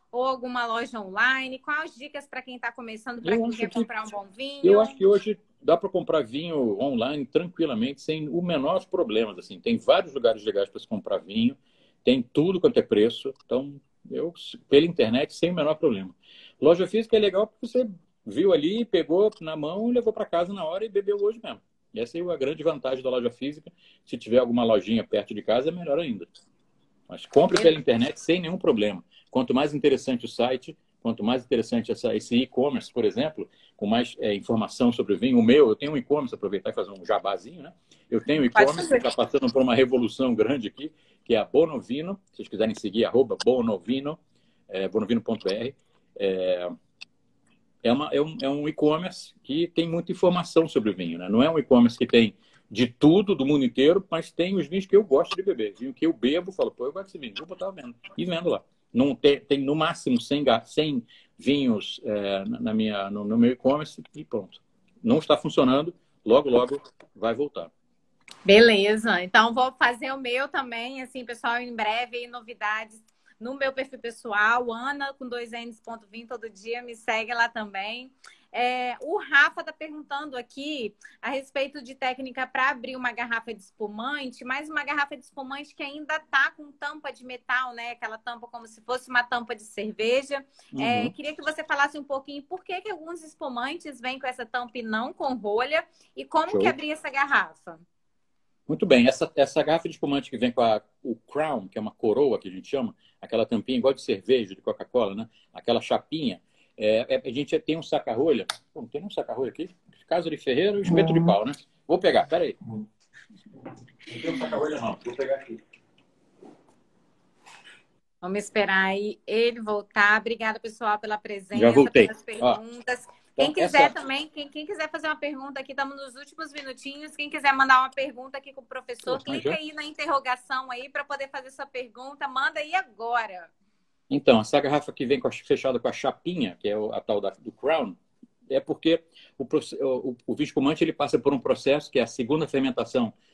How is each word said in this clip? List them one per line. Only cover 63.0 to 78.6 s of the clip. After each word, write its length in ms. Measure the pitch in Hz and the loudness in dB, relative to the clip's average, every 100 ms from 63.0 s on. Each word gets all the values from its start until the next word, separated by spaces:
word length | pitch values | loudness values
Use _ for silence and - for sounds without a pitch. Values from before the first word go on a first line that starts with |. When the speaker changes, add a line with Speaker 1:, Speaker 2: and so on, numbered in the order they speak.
| 98 | -4
Speaker 2:
no, 160 | 104 | -6
no 140 | 104 113 | 0 4
meu 140 | 117 | 4
e-commerce 500 | 127 131 147 156 - - | 4 2 2 -2 -14 -18
e 100 | 151 | -18
pronto. 360 | - 110 92 - _ _ _ _ | -8 -8 -8 -18 _ _ _ _
Não 160 | 110 147 | 2 2
está 180 | - 151 | 4 2
funcionando, 580 | 147 - 127 135 165 - _ _ | 2 2 4 2 0 -8 _ _
logo, 260 | 107 131 143 | 6 6 6
logo 320 | 120 123 139 - _ - - | 4 4 -2 -8 _ -20 -6
vai 180 | 110 | -4
voltar. 360 | 113 147 - 82 _ _ _ _ _ - - | -2 -6 -8 -14 _ _ _ _ _ -20 -6
Speaker 1:
Beleza. 800 | - 208 233 208 202 220 220 180 | 6 10 10 6 2 0 0 0
Então, 320 | 180 233 226 | 4 4 6
vou 180 | 240 254 | 4 0
fazer 400 | 254 247 240 269 | 2 0 0 -6
o 60 | 269 | -6
meu 300 | 247 247 285 | -4 -4 -2
também, 520 | 320 254 233 240 269 | -4 -6 -8 -8 -10
assim, 220 | 247 262 | -12 -12
pessoal, 340 | 240 233 247 240 | -12 -6 -4 -4
em 160 | 247 | -6
breve, 440 | 233 214 226 240 240 | -4 -2 -2 -4 -8
aí, 80 | 240 | -12
novidades 760 | 240 220 233 208 214 220 - _ _ _ _ | -14 -16 -8 -6 -4 -8 -18 _ _ _ _
no 160 | 233 | -12
meu 180 | 277 269 | -4 -4
perfil 260 | 262 262 262 | -2 -8 -10
pessoal, 720 | 233 226 240 202 214 240 247 | -12 -12 -4 0 2 2 0
Ana, 440 | 226 262 285 277 | -6 -6 -6 -8
com 120 | 277 254 | -8 -10
dois 260 | 240 233 | -10 -10
N's, 280 | 233 233 220 | -12 -14 -16
ponto, 260 | - 226 202 | -16 -18 _
vim 200 | 226 233 | -20 -14
todo 240 | 240 226 | -14 -14
dia, 320 | 196 220 240 | -16 -10 -10
me 120 | 240 | -10
segue 380 | 226 - 220 226 | -8 -4 -2 -2
lá 160 | 240 233 | 0 0
também. 640 | 240 208 190 208 240 262 _ - _ _ | -2 -8 -8 -8 -10 -14 _ -20 _ _
É, 440 | 226 | -2